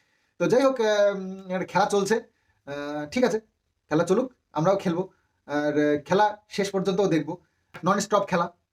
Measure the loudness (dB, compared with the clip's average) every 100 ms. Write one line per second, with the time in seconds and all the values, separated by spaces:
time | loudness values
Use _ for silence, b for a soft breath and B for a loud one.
0 | _ _ _ _ 2 4 4 2 2 4
1 | 2 0 -8 -12 -8 -6 -2 0 2 2
2 | 2 0 -2 _ _ _ -12 -10 -8 -8
3 | -6 0 0 0 -6 _ _ _ _ 0
4 | 2 0 0 -8 _ -2 0 2 0 -2
5 | -4 _ _ _ -6 -2 0 0 2 0
6 | 0 2 2 0 _ -6 -4 -2 -2 0
7 | 0 0 -2 -10 _ _ _ -6 -2 0
8 | 0 0 0 -2 -2 -6 _